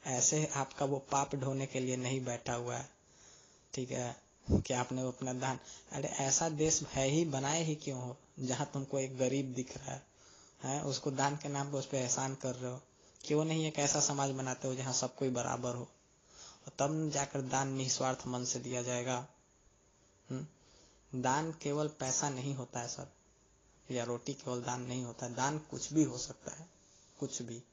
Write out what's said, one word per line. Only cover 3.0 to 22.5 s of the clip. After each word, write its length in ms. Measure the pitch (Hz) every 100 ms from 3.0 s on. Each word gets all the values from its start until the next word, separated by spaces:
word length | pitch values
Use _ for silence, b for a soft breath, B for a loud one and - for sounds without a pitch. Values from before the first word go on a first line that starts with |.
| - B B B B B B
ठीक 160 | - 123
है, 260 | 127 123 117 - - -
कि 240 | - -
आपने 280 | 123 123 127
वो 80 | 127
अपना 220 | 123 127
दान, 260 | 127 131 131 B B B
अरे 160 | - -
ऐसा 400 | - 135 - 165
देश 340 | 151 156 -
है 260 | 139 139 135
ही, 160 | 151
बनाए 380 | 170 135 135 160
ही 120 | 160
क्यों 260 | 151 - 131
हो 140 | 123 123 - -
जहाँ 320 | 127 123 143
तुमको 260 | 143 139 139
एक 200 | 135 131
गरीब 360 | 127 139 135
दिख 220 | 123 127 -
रहा 160 | 135
है, 140 | 135 - B B B B -
हैं, 180 | 131 143
उसको 280 | 147 135 147
दान 260 | 135 139 147
के 120 | 147
नाम 240 | 143 143
पे 60 | 143
उस 80 | 135
पे 120 | 135
एहसान 360 | 123 - 135
कर 200 | 135 131
रहे 160 | 123 127
हो। 80 | 127 - B B B
क्यों 200 | - 147
नहीं 220 | 156 160 156
एक 120 | 151
ऐसा 220 | 143 151
समाज 300 | 143 139 139
बनाते 380 | 131 131 127 135
हो 60 |
जहाँ 180 | 131 131
सब 220 | 123 127
कोई 140 | - 135
बराबर 460 | 123 123 123 123
हो, 80 | 123 120 - _ _ B B B B -
और 60 | -
तब 320 | 143 156 156
जाकर 300 | 143 139 139
दान 280 | 131 131 135
निस्वार्थ 580 | 135 131 - 131 127 123
मन 180 | 123
से 140 | 123 127
दिया 240 | 123 127
जाएगा। 460 | 120 123 123 123 127 - _ _ - _ _ _ _ _ -
हम्म? 160 | 131 151 - B B B B - 127
दान 300 | 127 139 160
केवल 360 | 160 147 147 151
पैसा 420 | - 131 - 147
नहीं 240 | 131 139